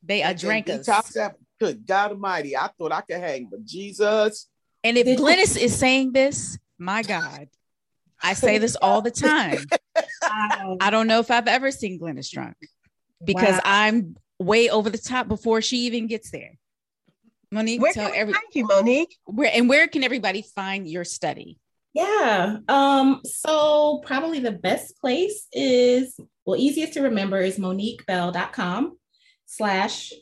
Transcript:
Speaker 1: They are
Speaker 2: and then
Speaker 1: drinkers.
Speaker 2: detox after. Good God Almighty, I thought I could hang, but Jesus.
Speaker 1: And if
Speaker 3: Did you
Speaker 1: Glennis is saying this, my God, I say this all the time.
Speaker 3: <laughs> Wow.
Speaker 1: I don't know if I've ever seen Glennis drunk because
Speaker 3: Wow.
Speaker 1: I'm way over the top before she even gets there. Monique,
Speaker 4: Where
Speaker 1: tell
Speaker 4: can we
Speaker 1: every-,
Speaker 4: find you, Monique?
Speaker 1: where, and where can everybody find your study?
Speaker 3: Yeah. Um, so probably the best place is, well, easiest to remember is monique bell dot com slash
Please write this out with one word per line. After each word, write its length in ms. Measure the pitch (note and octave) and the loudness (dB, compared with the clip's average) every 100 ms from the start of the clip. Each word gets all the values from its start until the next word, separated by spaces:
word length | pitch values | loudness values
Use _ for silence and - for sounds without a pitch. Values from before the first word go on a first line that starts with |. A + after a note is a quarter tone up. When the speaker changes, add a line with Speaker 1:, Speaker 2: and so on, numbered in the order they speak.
Speaker 1:
They 220 | E3 G3+ | -2 0
are 60 | D#3+ | 0
Speaker 2:
and 100 | F3+ | -2
then 80 | F#3 A3 | -2 -2
Speaker 1:
drinkers. 240 | G#3+ E3 - | -2 -6 0
Speaker 2:
detox 300 | G#3 A3 A3 | 0 0 -4
after. 200 | G#3 - _ _ | -6 -8 _ _
Good 260 | G#3+ B2 A2+ | -4 -4 -2
God 260 | F#3+ G#3 | 0 0
Almighty, 460 | G3+ G3 F3+ D3 C3 | -4 -6 -4 -4 -4
I 100 | F#3 _ | -4 _
thought 140 | D#3+ | -6
I 100 | D#3+ | -6
could 160 | - E3+ | -6 -8
hang, 280 | F3 C3+ A#2 | -6 -8 -10
but 140 | G2 | -16
Jesus. 840 | A2 E3 G3+ F#3 G#3 G#3+ G#3+ G#3+ - _ _ _ | -14 -12 -12 -2 0 2 0 -2 -20 _ _ _
Speaker 1:
And 140 | A3+ A#3 | 0 4
if 80 | B3 | 4
Speaker 3:
Did 140 | B3+ | 4
you 60 | D4 | 4
Speaker 1:
Glennis 300 | F4+ F#4+ - | 6 4 2
is 160 | A#3+ G3+ | 0 2
saying 340 | C4 C4 C4+ | 2 2 2
this, 460 | B3+ C4+ C#4+ - - _ _ | 2 2 0 -10 -12 _ _
my 260 | F3 G3+ | -6 -4
God, 440 | G#3 F#3 D3 C#3+ C#3+ _ _ _ _ _ _ _ | -4 -4 -6 -10 -20 _ _ _ _ _ _ _
I 120 | E3+ | -2
say 240 | G3 B3 G#3+ | 2 2 2
this 180 | A3+ - | 0 0
all 200 | G3 G#3 | 2 2
the 100 | A3 | 0
time. 540 | A#3 D4+ D#4 G3+ - C#3+ | 0 2 2 0 -4 -2
Speaker 3:
<laughs> 60 | - _ - - - - | -4 _ -4 -4 -4 -4
Wow. 520 | G#3+ G#3 G#3+ F#3+ F#3 | -2 -2 -2 -4 0
Speaker 1:
I 80 | F#3+ | 2
don't 160 | A3 A3 | 2 2
know 120 | A3 | 2
if 100 | A3+ | 2
I've 180 | A#3+ A#3 | 0 2
ever 200 | A#3 C4+ | 0 0
seen 300 | C4+ G#3+ F3+ | -4 -8 -8
Glennis 320 | E3 C3+ C3+ | -10 -10 -12
drunk 240 | - B2+ - - _ _ _ _ _ | -10 -12 -14 -20 _ _ _ _ _
because 320 | E3 F3+ G3+ F#3 | -2 2 4 4
Speaker 3:
Wow. 60 | F#3+ | 4
Speaker 1:
I'm 500 | G3+ G#3+ A3+ F3 - _ _ | 4 4 2 -2 -10 _ _
way 300 | F3+ A3 A#3 | 2 4 4
over 200 | G#3+ G#3+ | 2 0
the 80 | G#3+ | -4
top 300 | - B3+ A#3+ | -4 -4 -4
before 340 | G#3 A#3+ A3 | -4 0 0
she 180 | A3 B3 | 0 -2
even 280 | A#3+ A#3 A3 | -2 -4 -4
gets 240 | A3 - | -8 -10
there. 260 | - - _ _ _ _ _ _ _ _ _ _ | -16 -16 _ _ _ _ _ _ _ _ _ _
Monique, 300 | G#3 A3 A#3 | -4 -4 0
Speaker 4:
Where 120 | C#4 | 0
Speaker 1:
tell 120 | F#4 G#3 | 0 -4
Speaker 4:
can 80 | |
we 40 | - | -2
Speaker 1:
every-, 140 | G#3 | -2
Speaker 4:
find 120 | G4 A4+ | -2 -4
you, 120 | D4+ G#3+ | -4 2
Monique? 500 | G3 G#3+ B3+ E4+ _ - | 4 4 2 0 _ -10
Speaker 1:
where, 260 | G#3+ C#4 | 0 2
and 140 | A3+ B3 | 4 4
where 160 | C#4 D#4+ | 6 4
can 160 | D#4+ | 2
everybody 380 | C4 B3+ G3+ F#3+ G#3 - | -2 -2 -2 -4 -8 -8
find 320 | F#3+ G3 F3+ | -6 -6 -6
your 160 | E3+ | -8
study? 560 | F3 - D#3+ - - - _ _ _ | -8 -6 -6 -6 -12 -20 _ _ _
Speaker 3:
Yeah. 640 | C#4+ F#4+ G#4 C#4+ G3+ F#3 G#3+ - | -2 0 2 2 2 0 -4 0
Um, 500 | C#4 C#4 C#4 C4+ C4+ - | 4 4 4 4 2 -2
so 760 | - - D#4 D4+ D4+ D4+ D4 - | -8 -2 2 4 4 4 0 -4
probably 340 | C4+ E4 D#4 | -4 -2 -4
the 140 | B3 | -4
best 440 | F#3 F3+ A#3+ - - | -4 -2 -4 -4 -8
place 480 | C4+ B3+ F#4 G#4 - | -2 0 -2 -4 -10
is, 680 | - C#4 B3 B3 B3 C4 - - _ - | -4 2 4 6 4 0 -8 -20 _ -4
well, 140 | F#3+ | 0
easiest 340 | C4+ D4 D#4 | 0 0 -4
to 80 | D#4 | -2
remember 380 | C#4 A3 G3 G3 | 0 0 -2 0
is 180 | F#3 F#3+ | 0 -2
monique 460 | F#3 F#3+ G#3+ - - | -4 -4 -4 -8 -4
bell 240 | F#3 F3 | -2 -2
dot 220 | F3 F#3+ | -4 -6
com 440 | - F3+ F#3 D#4 - _ _ _ _ _ | -4 -4 -2 -4 -8 _ _ _ _ _
slash 680 | - G#3+ F#3+ G#3 - - - | -6 -2 0 -2 -4 -12 -18